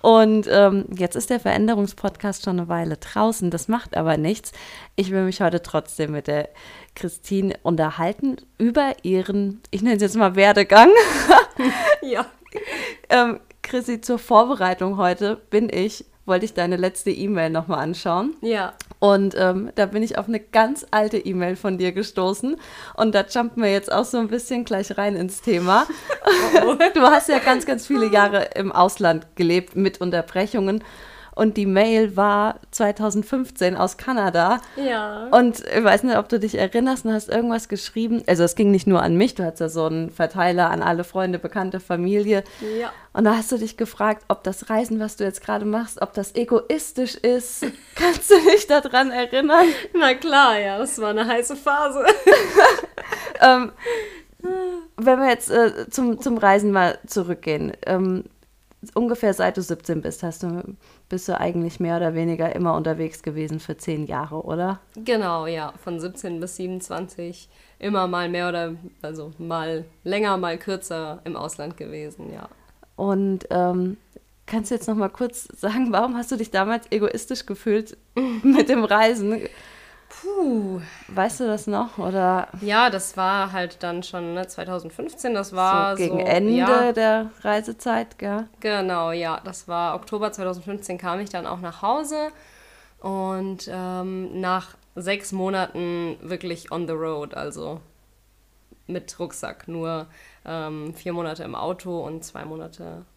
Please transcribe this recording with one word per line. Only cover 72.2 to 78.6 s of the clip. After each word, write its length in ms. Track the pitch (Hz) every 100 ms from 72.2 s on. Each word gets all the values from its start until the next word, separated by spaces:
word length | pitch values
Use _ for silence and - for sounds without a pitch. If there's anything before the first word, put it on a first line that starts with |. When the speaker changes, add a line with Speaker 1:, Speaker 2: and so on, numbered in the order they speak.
| 160
Speaker 2:
ja. 160 | - - _ _ _ _ -
Speaker 1:
Und, 520 | 196 196 196 190 -
ähm, 480 | 180 180 180 185 208 _ - _ _ -
kannst 240 | 220 214
du 40 | 233
jetzt 120 | -
noch 80 | 220
mal 140 | 247
kurz 360 | - 247 - -
sagen, 460 | - 196 220 247
warum 240 | 196 240 240
hast 160 | 240
du 40 | 254
dich 160 | 220
damals 400 | 190 196 233 -
egoistisch 540 | 214 208 226 - 254 -
gefühlt 520 | 196 233 208 214 - _
<laughs> 380 | - 262 226
mit 260 | 262 285